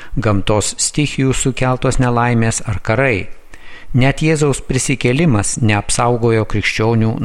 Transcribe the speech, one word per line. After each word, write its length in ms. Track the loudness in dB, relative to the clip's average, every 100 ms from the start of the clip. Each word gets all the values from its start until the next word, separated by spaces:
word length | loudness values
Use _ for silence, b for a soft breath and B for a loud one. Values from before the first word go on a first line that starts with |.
| B
gamtos 600 | -2 2 2 2 0 0 -4
stichijų 560 | -4 -2 -2 0 0
sukeltos 640 | 0 0 0 -2 0 0 2
nelaimės 640 | 2 2 2 2 2 -2
ar 220 | -4 -4
karai. 460 | -2 0 2 0 -4 -12 -16 B B B B
Net 300 | 2 2 2
Jėzaus 400 | 0 2 2 0
prisikėlimas 960 | -2 -2 -2 0 0 2 2 2 0 0
neapsaugojo 800 | 2 2 0 0 2 2 2 2
krikščionių 720 | 0 -2 -2 0 0 2 0 0